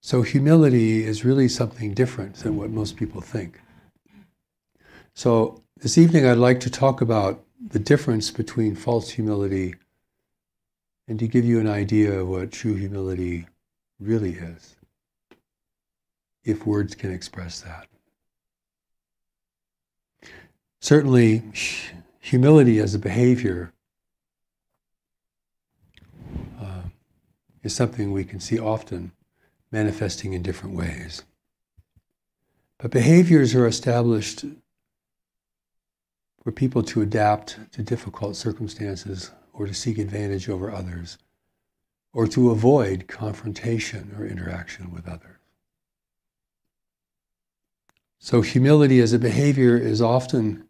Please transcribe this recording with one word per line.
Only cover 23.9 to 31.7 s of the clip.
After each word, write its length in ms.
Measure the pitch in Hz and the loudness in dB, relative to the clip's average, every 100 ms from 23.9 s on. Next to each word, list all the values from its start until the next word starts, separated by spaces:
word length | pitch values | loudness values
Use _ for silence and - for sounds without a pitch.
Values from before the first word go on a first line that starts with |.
| _ _ _ _ _ _ _ _ _ _ _ _ _ _ _ _ _ _ _ _ _ _ - - - - - | _ _ _ _ _ _ _ _ _ _ _ _ _ _ _ _ _ _ _ _ _ _ -20 -14 -12 -12 -14
uh, 220 | 98 92 87 _ _ _ _ _ _ _ | -12 -12 -14 _ _ _ _ _ _ _
is 120 | 107 - | -10 -2
something 380 | 120 - 101 | -2 -2 -6
we 100 | 98 | -6
can 160 | 95 98 | -8 -10
see 180 | - 113 | -6 -4
often 540 | 110 110 - 90 87 _ _ _ _ _ _ | -2 -6 -6 -12 -12 _ _ _ _ _ _
manifesting 640 | 110 107 101 101 - 101 | -4 -4 -2 -6 -6 -8
in 80 | 92 | -8
different 340 | 90 87 101 90 | -8 -8 -10 -8
ways. 480 | 85 78 82 80 _ _ _ _ _ | -8 -8 -14 -16 _ _ _ _ _